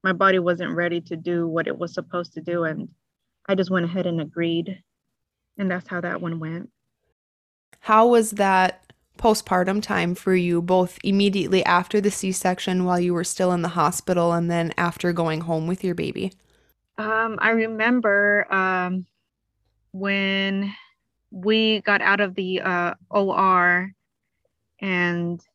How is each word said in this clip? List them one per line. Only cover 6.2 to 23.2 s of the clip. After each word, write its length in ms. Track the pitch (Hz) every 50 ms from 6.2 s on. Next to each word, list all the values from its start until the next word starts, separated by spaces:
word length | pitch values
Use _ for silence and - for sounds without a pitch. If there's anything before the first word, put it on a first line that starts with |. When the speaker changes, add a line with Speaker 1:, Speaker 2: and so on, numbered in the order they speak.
Speaker 1:
one 180 | 175 165 165 165
went. 300 | 160 156 165 170 - - _ _ _ _ _ _ _ _ _ _ _ _ _ _ _ _ _ _ _ _ _ _
Speaker 2:
How 280 | - - 220 220 226
was 240 | 240 240 233 220 220
that 600 | 208 202 202 196 190 185 185 185 - - _ _ - _ _ _ _
postpartum 640 | - - 233 214 214 - - 185 180 180 185 196 214
time 340 | 214 - 202 180 170 175 180
for 200 | - - 190 185
you, 260 | 185 175 175 170 170
both 360 | 170 175 185 185 180 175 - - -
immediately 600 | - 196 196 202 202 190 196 160 - 190 190 -
after 360 | - 175 175 180 - - 208
the 100 | 196 208
C-section 720 | 196 - - 190 185 - - 185 185 185 - - 185 185 180
while 160 | 180 180 175
you 140 | 180 175 175
were 100 | 170 175
still 280 | - - - 185 180
in 100 | 180 175
the 80 | 165 175
hospital 640 | 165 175 151 147 180 - - - 180 175 170 170 170
and 160 | 170 170 170
then 240 | 170 170 170 165 -
after 360 | - 175 175 170 - - 175 170
going 280 | 175 170 160 156 156
home 260 | 165 165 165 160 160
with 160 | 165 185 185 -
your 120 | 185 170
baby? 380 | 175 160 - - - - 190 - _ _ _ _ _ _ _ _ _ _ _ _
Speaker 1:
Um, 400 | - 214 214 220 220 226 226 220 -
I 120 | - 220
remember, 1000 | 226 226 220 226 226 214 220 233 247 254 226 214 202 202 202 208 208 208 - -
um, 540 | 196 190 190 185 185 185 180 180 185 185 180 _ _ _ _ _ _ _ _ _ _ _ _ _ _ _ _ _
when 840 | - 190 196 196 196 196 196 196 196 196 196 196 196 196 202 196 202 - - _ _ _ _ _ _ _ _ _
we 520 | - 185 180 214 220 220 220 220 220 202
got 200 | - 214 202 196
out 180 | - 190 196 196
of 160 | 208 190 185
the, 260 | 196 185 185 185 180
uh, 320 | - 185 180 175 175 175 175 _ _ _
O 180 | - 202